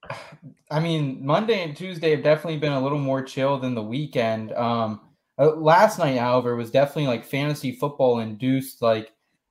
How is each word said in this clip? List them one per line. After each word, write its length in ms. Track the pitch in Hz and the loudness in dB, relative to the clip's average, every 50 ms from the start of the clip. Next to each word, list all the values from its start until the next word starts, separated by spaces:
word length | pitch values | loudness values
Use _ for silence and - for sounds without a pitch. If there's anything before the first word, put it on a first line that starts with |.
| - - - - - - 156 - - - - _ _ - | -16 -16 -16 -16 -16 -20 -20 -20 -20 -20 -20 _ _ -4
I 100 | 147 156 | -2 -2
mean, 460 | 165 170 160 156 147 135 127 - 135 | 0 0 0 0 -2 -2 -4 -4 -2
Monday 380 | 139 151 190 220 220 220 196 175 | 0 0 2 2 0 0 0 -2
and 120 | 156 147 | -6 -8
Tuesday 360 | - 185 190 180 160 160 160 | -10 -12 -12 -8 -2 0 2
have 100 | 151 131 | 2 4
definitely 380 | 131 147 156 156 - 170 160 151 | 4 2 2 2 0 -4 -4 -2
been 140 | 151 147 143 | -2 -2 0
a 60 | 131 | 0
little 200 | 131 139 147 147 | 0 0 0 0
more 240 | 139 135 135 135 131 | 0 0 -2 -2 -4
chill 340 | - - 143 135 139 139 | -6 -4 -2 0 0 0
than 160 | 131 127 127 123 | 0 -2 -4 -4
the 80 | 113 | -4
weekend. 720 | 104 107 117 143 156 143 - 131 113 113 110 110 110 107 - | -4 -4 -6 -6 -6 -2 -2 0 0 0 -2 -4 -6 -6 -4
Um, 480 | - 120 117 117 117 113 107 107 - - _ _ _ _ _ _ - | -2 -2 0 0 0 -2 -2 -4 -8 -12 _ _ _ _ _ _ 2
uh, 160 | 139 156 156 | 2 2 2
last 420 | 160 156 151 165 180 214 208 - | 4 4 6 6 8 6 4 4
night, 220 | - 165 143 131 123 | 0 0 0 0 0
however, 360 | 120 123 123 127 120 120 120 | 0 2 2 2 2 0 -2
was 140 | 117 117 110 | -4 -4 0
definitely, 380 | - 131 143 - - 156 147 | 2 2 2 2 0 -2 -2
like, 180 | 131 117 113 - | -2 -2 -4 -6
fantasy 460 | - - 135 143 147 147 147 - 127 | -6 -4 -2 -2 -2 -4 -4 -6 -6
football 480 | 120 - 151 143 143 - 135 127 120 117 | -4 -4 -6 -6 0 2 2 2 2 2
induced. 640 | 110 110 107 104 127 127 131 135 131 - - - 120 | -2 -6 -6 -4 0 0 0 0 -2 -6 -6 -2 0
Like, 300 | 113 113 110 107 - _ _ _ _ _ _ _ _ | 0 0 0 -2 -8 _ _ _ _ _ _ _ _